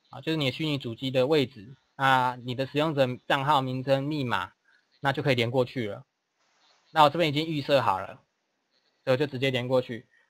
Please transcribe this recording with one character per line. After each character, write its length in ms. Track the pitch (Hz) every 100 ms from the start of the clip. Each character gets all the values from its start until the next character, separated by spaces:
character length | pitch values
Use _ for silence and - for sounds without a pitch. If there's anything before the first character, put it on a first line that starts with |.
| _
啊， 100 | 123
就 140 | 160
是 20 | 160
你 160 | 139
的 0 |
虚 140 | - 156
拟 120 | 143
主 180 | 123 113
机 160 | 131
的 160 | 131 127
位 180 | 156 123
置， 320 | 113 104 139 _ -
那 420 | 135 131 127 123
你 120 | 120 123
的 120 | 135
使 100 | 143
用 160 | 160
者 140 | 143 127 127 -
账 200 | 147 139
号、 160 | 147
名 240 | 131 131 131
称、 180 | 135
密 220 | 139 156 123
码， 260 | 101 92 _ _ _ _ _
那 140 | 139
就 100 | 151
可 80 | 143
以 40 | 123
连 140 | 117
过 140 | 131
去 240 | 123 131 107
了。 160 | 110 - _ _ _ _ _ _ _ _
那 120 | 160
我 60 | 147
这 80 | 165
边 120 | 160
已 20 |
经 160 | 143 165
预 140 | 151
设 200 | 139 139
好 200 | 117 95
了， 180 | 98 - _ _ _ _ _ _ _ _ -
所 0 |
以 60 |
我 40 | 127
就 100 | 147
直 140 | 127
接 100 | 135
连 200 | 127 123
过 120 | 131
去。 240 | 127 113 - _